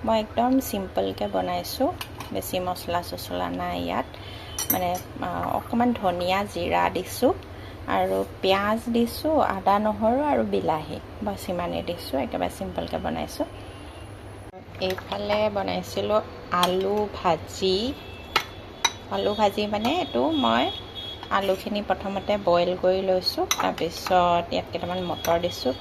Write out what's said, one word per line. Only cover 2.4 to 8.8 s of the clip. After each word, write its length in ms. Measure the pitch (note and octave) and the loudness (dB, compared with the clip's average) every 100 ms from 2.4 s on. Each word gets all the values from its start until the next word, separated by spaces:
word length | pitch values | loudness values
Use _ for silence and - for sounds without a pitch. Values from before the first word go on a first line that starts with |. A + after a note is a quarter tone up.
| - F#3 | -2 -2
মছলা 420 | F3+ F3+ - F3 | -2 -4 -2 -2
চছলা 480 | F3 F3+ - F3+ F3+ | -2 -8 -6 -4 -2
নাই 300 | F3+ F3+ F3 | -2 -4 -2
ইয়াত। 220 | F3 F#3+ B3+ - - - - - - | -2 -2 -4 -10 -14 -12 -10 -8 -2
মানে, 220 | F#3 F3+ F3+ - - | 0 0 -2 -6 -8
আ, 80 | F3+ F3 F3 | -4 -4 -2
অকণমান 400 | - - A#3 A#3+ | -2 0 2 4
ধনিয়া, 500 | A3+ G3 F3 F3+ F#3+ | 4 0 2 2 2
জিৰা 460 | G#3 F3 E3+ F3 F3 | 0 -2 0 2 2
দিছোঁ 440 | F3+ F#3 - B3+ G4+ - - - - - | 0 -6 2 2 2 -6 -14 -14 -10 0
আৰু 380 | F#3+ F#3 F#3+ G3 - | 2 4 2 0 0
পিঁয়াজ 380 | F#3+ G3 G#3 A3+ | 4 4 4 0